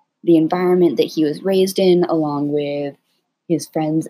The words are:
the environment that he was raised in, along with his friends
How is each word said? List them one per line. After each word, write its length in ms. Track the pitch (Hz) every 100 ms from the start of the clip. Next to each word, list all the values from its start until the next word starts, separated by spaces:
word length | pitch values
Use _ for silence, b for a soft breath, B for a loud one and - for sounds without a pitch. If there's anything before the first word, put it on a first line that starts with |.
| _ _
the 140 | 330 160
environment 640 | 160 180 359 180 170 -
that 60 |
he 200 | 170 160
was 180 | 151 165
raised 360 | 185 190 190 190
in, 260 | 190 175
along 480 | 175 160 151 143 147
with 420 | 147 143 143 143 139 _ _ _ _ -
his 180 | 160 -
friends 400 | 160 156 160 156